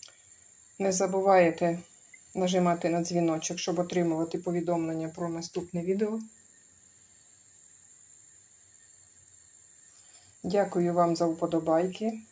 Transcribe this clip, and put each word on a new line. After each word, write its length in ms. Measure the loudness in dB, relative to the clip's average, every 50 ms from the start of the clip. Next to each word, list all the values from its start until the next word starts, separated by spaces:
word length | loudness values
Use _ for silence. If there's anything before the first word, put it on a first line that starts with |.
| -20 -20 -20 -20 -20 -20 -20 -20 -20 -20 -20 -20 -20 -18 -6 -2
Не 120 | 0 0
забувайте 880 | 0 0 0 0 0 2 4 6 8 8 6 6 4 2 0 -2 -2 -2 -8 -14 -20 -20 -20 -20 -20 -20 -20 -8 -4
нажимати 560 | -2 0 2 2 2 2 2 2 0 0 -2
на 140 | 0 -2 -2
дзвіночок, 560 | -2 0 0 2 0 0 -2 -4 -6 -8 -6
щоб 200 | -4 -2 -2 -2
отримувати 580 | -4 -2 -2 0 0 0 0 -2 -2 -4 -6
повідомлення 720 | -6 -4 -4 -4 -2 -2 -2 -2 -2 -2 -4 -4 -6 -6 -8
про 200 | -6 -6 -6 -6
наступне 520 | -6 -8 -10 -8 -8 -10 -8 -6 -6 -4
відео. 380 | -4 -2 -2 -2 -2 -2 -4 -6 -8 -12 -18 -20 -20 -20 -20 -20 -20 -20 -20 -20 -20 -20 -20 -20 -20 -20 -20 -20 -20 -20 -20 -20 -20 -20 -20 -20 -20 -20 -20 -20 -20 -20 -20 -20 -20 -20 -20 -20 -20 -20 -20 -20 -20 -20 -20 -20 -20 -20 -20 -20 -20 -20 -20 -20 -20 -20 -20 -20 -20 -20 -20 -20 -20 -20 -20 -20 -20 -20 -20 -20 -20 -20 -20 -20 -20 -20 -20 -20 -20 -20 -18 -10 -6
Дякую 500 | 0 0 0 0 2 0 0 0 2 4
вам 220 | 4 4 4 2
за 100 | 2 0
вподобайки. 960 | 0 0 -2 -2 -2 0 0 2 2 2 2 2 0 -2 -4 -4 -4 -4 -6 -12 -18